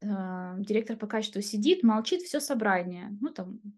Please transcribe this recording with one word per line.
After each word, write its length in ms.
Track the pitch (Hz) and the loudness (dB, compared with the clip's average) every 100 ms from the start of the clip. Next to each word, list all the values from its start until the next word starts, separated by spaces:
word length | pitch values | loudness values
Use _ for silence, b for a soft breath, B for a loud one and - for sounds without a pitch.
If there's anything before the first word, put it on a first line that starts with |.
А, 520 | 208 196 185 185 180 185 | -4 -2 -2 -6 -6 -6
директор 380 | 202 214 226 226 | 0 0 0 -4
по 100 | 208 | -4
качеству 340 | 220 214 196 | -2 -2 -4
сидит, 420 | 208 214 254 370 | -4 2 4 6
молчит 380 | 233 220 226 359 | 6 6 2 -2
всё 180 | - 294 | -2 -4
собрание. 760 | 285 247 208 185 180 180 196 202 | -2 0 2 2 0 -6 -10 -6
Ну, 80 | 269 | -6
там, 280 | - 180 208 208 | -6 -10 -10 -14